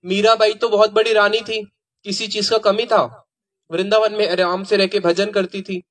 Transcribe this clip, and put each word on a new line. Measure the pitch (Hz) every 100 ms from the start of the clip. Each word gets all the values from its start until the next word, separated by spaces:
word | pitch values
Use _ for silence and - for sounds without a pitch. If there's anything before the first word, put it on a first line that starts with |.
| 180
मीराबाई | 196 214 226 214
तो | 214 233
बहुत | 208 214
बड़ी | 208 220
रानी | 220 202 220
थी, | 220 220 208 _ _ _
किसी | 208 196 220
चीज | 214 202
का | 226
कमी | 220 202 240
था? | 214 127 120 _ _ _ _ _
वृंदावन | 165 196 214 214
में | 214 208
आराम | 180 180 185
से | 196 202
रह | 190
के | 202
भजन | 175 175 208
करती | 208 185 196
थी। | 185 185 -